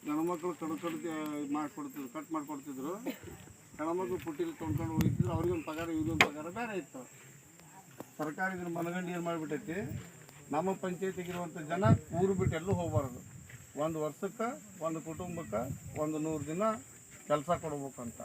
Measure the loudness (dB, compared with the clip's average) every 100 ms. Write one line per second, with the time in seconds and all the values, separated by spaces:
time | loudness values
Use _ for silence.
0 | 0 2 2 2 0 -2 -2 -2 -2 -2
1 | -2 -2 -2 -2 0 0 0 -4 -8 -6
2 | -6 -6 -2 -2 -2 -6 -6 -4 -2 -2
3 | -4 -6 -8 -12 -14 -18 -18 -4 0 0
4 | 0 -2 -2 0 -2 0 0 2 2 4
5 | 4 4 2 2 2 0 -2 -4 0 0
6 | 2 4 4 4 -6 -4 -2 -2 -4 -12
7 | -14 -18 -20 -20 -20 -20 -20 -18 -20 -16
8 | -16 -4 -4 0 -2 0 -2 0 0 0
9 | -2 0 0 0 0 -2 -2 -2 -2 -4
10 | -8 -16 -18 -18 0 2 2 2 0 0
11 | 0 -2 -4 -2 -4 -6 -2 6 10 10
12 | 8 4 4 6 4 2 2 2 4 2
13 | 2 -4 -12 -16 -16 -16 -12 0 0 2
14 | 0 0 -4 0 -2 -2 -12 -4 -2 -2
15 | -4 -6 -4 -4 -2 0 0 -4 -6 0
16 | 0 2 0 0 0 2 2 2 -4 -18
17 | -20 -18 2 2 4 0 2 -2 -4 -6
18 | -8 -8